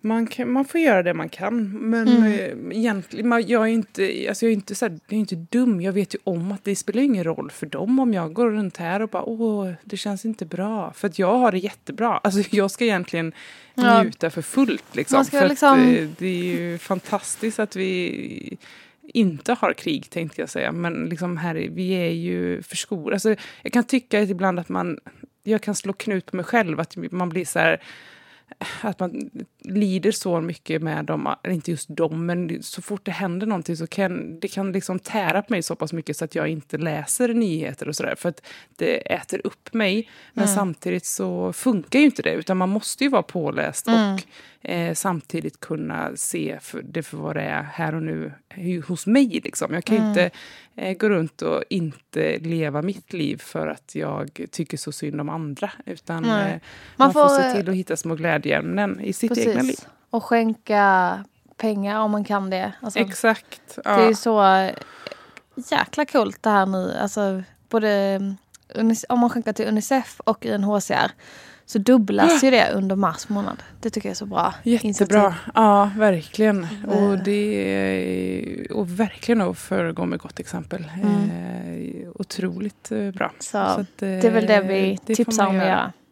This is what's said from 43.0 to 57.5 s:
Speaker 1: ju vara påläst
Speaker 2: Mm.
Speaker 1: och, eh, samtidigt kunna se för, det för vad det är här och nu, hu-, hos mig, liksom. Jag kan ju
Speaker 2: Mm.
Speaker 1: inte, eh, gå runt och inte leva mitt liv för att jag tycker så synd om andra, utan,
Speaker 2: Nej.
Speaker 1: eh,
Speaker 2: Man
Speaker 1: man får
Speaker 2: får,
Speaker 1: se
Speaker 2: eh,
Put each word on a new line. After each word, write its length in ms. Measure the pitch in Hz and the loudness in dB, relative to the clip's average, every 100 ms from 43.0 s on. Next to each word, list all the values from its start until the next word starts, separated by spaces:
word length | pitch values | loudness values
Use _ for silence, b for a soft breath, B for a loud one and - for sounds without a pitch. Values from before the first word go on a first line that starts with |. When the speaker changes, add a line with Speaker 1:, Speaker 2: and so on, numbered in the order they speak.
Speaker 1:
ju 60 | 277 | 2
vara 120 | 254 | 2
påläst 640 | - 185 151 - 147 143 - | 0 -4 -4 -2 -4 -4 2
Speaker 2:
Mm. 260 | 226 208 | 2 4
Speaker 1:
och, 80 | 190 180 b b b - | -2 -8 b b b -8
eh, 240 | 175 170 | -4 -2
samtidigt 640 | 165 196 170 - 165 156 - | -2 -2 -4 -4 -8 -8 -12
kunna 500 | - 160 156 156 160 - | -10 -8 -6 -6 -6 -6
se 420 | - 170 156 156 | -6 -4 -6 -8
för, 200 | - - | -12 -14
det 200 | - 165 | -10 -10
för 140 | 156 151 | -10 -10
vad 200 | 156 156 | -8 -6
det 60 | |
är 200 | 151 151 | -4 -4
här 320 | 147 147 160 | -6 -6 -6
och 80 | 160 | -4
nu, 300 | 160 156 160 139 _ | -6 -6 -8 -14 _
hu-, 280 | 190 175 175 151 | -10 -6 -6 -6
hos 180 | 175 - | -6 2
mig, 340 | 240 262 165 | 4 4 0
liksom. 300 | - - - | -8 -6 -4
Jag 100 | 165 | -4
kan 120 | - 220 | 0 2
ju 40 | |
Speaker 2:
Mm. 80 | 220 | 2
Speaker 1:
inte, 200 | 208 180 B B B B - | 2 0 B B B B -10
eh, 200 | 185 185 | -6 -2
gå 120 | 214 | 2
runt 340 | 190 160 _ | 2 0 _
och 200 | - 151 - | -2 -2 -2
inte 680 | 190 165 139 _ - 156 156 | -4 -4 -8 _ -4 -2 -2
leva 440 | 160 165 151 143 | -4 -4 -2 -2
mitt 300 | 170 202 - | -4 -6 -10
liv 240 | 180 151 - | -6 -4 -6
för 220 | - 160 156 | -8 -6 -6
att 280 | 151 _ | -8 _
jag 460 | 156 151 151 151 - 170 | -8 -6 -6 -8 -10 -14
tycker 260 | - 165 151 | -8 -8 -8
så 160 | - | -10
synd 280 | 147 151 147 | -10 -8 -6
om 80 | 147 | -6
andra, 420 | 160 156 139 202 - - | -6 -8 -8 -10 -10 -14
utan, 360 | 170 - 165 | -14 -10 -4
Speaker 2:
Nej. 220 | 233 214 | 0 0
Speaker 1:
eh, 60 | 196 | 0
Speaker 2:
Man 100 | 165 B B B B | -4 B B B B
Speaker 1:
man 160 | 262 | 4
får 160 | 285 285 | 8 6
Speaker 2:
får, 120 | 277 | 6
Speaker 1:
se 60 | |
Speaker 2:
eh, 80 | 262 | 4